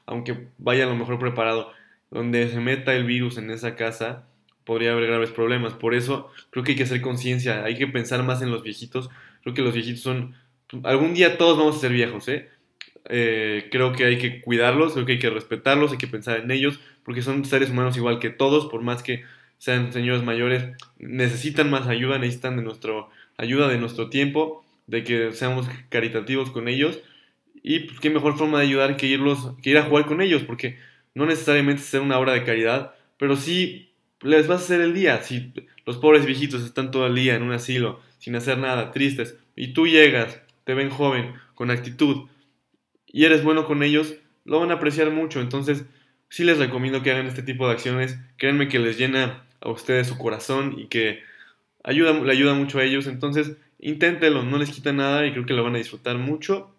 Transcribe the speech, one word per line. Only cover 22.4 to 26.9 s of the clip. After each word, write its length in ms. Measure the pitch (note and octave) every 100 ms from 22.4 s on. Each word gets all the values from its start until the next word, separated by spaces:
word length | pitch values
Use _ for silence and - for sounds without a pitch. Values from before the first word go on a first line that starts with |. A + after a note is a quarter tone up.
| C3 B2
de 60 |
nuestra 300 | A2+ G#2+ A2 G#2+ - _ _ -
ayuda, 300 | A#2 C#3 C#3+
de 100 | A#2+
nuestro 320 | A#2 - A2
tiempo, 560 | C3+ C#3+ D3+ D#3 - _ _ -
de 160 | A2+
que 300 | A#2 A#2 A2+
seamos 340 | A2+ B2+ B2+ B2+ - -
caritativos 600 | A#2+ A#2 A2+ G#2+ C3+ C3
con 180 | B2+ A#2+
ellos, 320 | C3 D#3